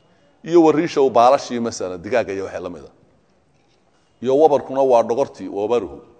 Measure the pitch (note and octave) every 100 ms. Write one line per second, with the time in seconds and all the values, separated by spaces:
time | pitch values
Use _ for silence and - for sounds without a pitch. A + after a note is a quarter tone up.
0 | _ _ _ _ D#3+ E3+ D#3+ D3 E3 D3
1 | C3+ A2+ A#2+ C#3 - A#2+ A#2 - F#2 F#2
2 | F#2+ A#2 G2+ G2 F#2+ F2+ F2+ D#2+ C#2 _
3 | _ _ _ _ _ _ _ _ _ _
4 | _ _ A#2+ C#3 D#3 C#3 - C3+ C3+ A#2
5 | A2 A#2+ C3+ - F#2 F#2+ G#2+ A#2+ F#2 D#2
6 | -